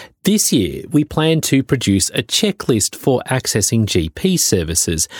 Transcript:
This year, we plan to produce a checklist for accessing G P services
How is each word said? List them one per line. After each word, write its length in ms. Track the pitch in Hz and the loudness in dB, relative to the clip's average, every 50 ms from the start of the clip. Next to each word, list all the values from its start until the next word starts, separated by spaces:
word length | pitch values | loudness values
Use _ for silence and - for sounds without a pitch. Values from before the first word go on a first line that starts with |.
| - - _ _ - | -16 -20 _ _ 0
This 280 | 185 214 208 - - | 0 2 2 2 2
year, 300 | - 123 92 78 - - - - | 2 2 0 0 -4 -10 -10 0
we 140 | - 143 147 | 0 0 0
plan 360 | - - 160 156 160 165 160 | 0 -2 0 2 2 2 0
to 220 | - - 143 135 | 0 2 0 0
produce 480 | 131 - 139 127 - 101 98 95 - - | 2 0 -2 -2 2 2 2 2 2 -2
a 120 | - - | -4 -6
checklist 720 | 117 - - - 220 202 - - - - 123 107 - - - | -4 -2 -2 0 0 0 -2 -4 -2 0 0 0 0 -2 -6
for 280 | - - 143 127 - - - | -2 0 0 0 0 0 -2
accessing 580 | 131 127 - - - 110 101 - 120 113 110 | -2 -2 -2 -2 -2 0 0 2 2 0 0
G 240 | 101 - 90 80 80 | 2 0 0 -2 -2
P 260 | - - - 190 180 | -6 -2 0 0 0
services 720 | 165 - - 110 92 80 80 85 - - 90 82 80 - - - | 2 2 2 0 0 0 -2 -2 -2 -2 -2 -2 -2 -4 -6 -8